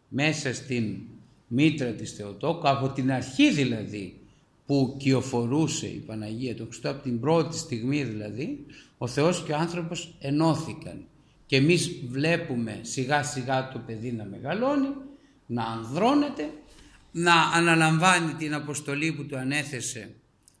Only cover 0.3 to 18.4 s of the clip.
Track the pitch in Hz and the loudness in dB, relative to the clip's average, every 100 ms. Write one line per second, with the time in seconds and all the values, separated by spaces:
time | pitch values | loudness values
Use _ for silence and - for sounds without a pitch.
0.3 | 156 135 113 - 123 107 95 - - - | 0 -2 -4 -4 -2 -2 -4 -12 -18 -20
1.3 | _ - 120 156 139 123 110 - - 101 | _ -4 4 4 4 -2 -4 -8 -10 -10
2.3 | 95 143 165 147 127 131 139 131 127 - | -4 -2 0 2 2 0 0 0 0 0
3.3 | - 285 165 123 113 98 104 92 - - | 4 4 4 2 0 -4 -8 -10 -14 -20
4.3 | _ _ _ - 143 131 139 139 131 117 | _ _ _ 0 2 2 0 2 2 2
5.3 | 120 120 147 151 - 104 - - 107 107 | 0 0 2 0 0 -6 -8 -8 -8 -8
6.3 | 113 131 113 113 - 147 143 131 117 131 | -6 -6 -6 -10 -8 -6 -6 -4 -2 2
7.3 | 165 160 160 - 117 123 147 123 107 107 | 2 2 -4 -6 -4 -2 0 -2 -6 -8
8.3 | 107 180 294 - - - - 123 139 160 | -6 -6 -8 -12 -20 -20 -8 -4 2 2
9.3 | 180 - 151 170 175 170 165 - - 139 | 2 -2 -2 -2 -4 -6 -8 -10 -10 -2
10.3 | 147 165 147 - - - 80 - _ _ | 2 4 2 -2 -10 -12 -14 -16 _ _
11.3 | _ - 135 147 175 - - 123 131 156 | _ 0 4 6 4 2 -4 -6 -2 2
12.3 | 170 165 123 113 101 - - 127 147 143 | 2 0 -4 -4 -6 -8 -4 0 0 0
13.3 | 135 120 131 123 139 123 110 120 117 101 | -4 -2 0 -2 -6 -10 -8 -6 -6 -8
14.3 | 98 135 196 254 285 269 277 - - _ | -8 -6 -2 0 2 0 -2 -12 -20 _
15.3 | _ - 120 113 113 113 147 226 294 285 | _ -6 -4 -4 -4 -4 0 4 4 2
16.3 | - 214 - - - - - - 165 170 | -2 -8 -10 -20 -20 -20 -20 -10 0 6
17.3 | 170 160 165 170 165 160 160 185 180 160 | 6 6 6 6 6 6 6 6 6 2
18.3 | 143 | -2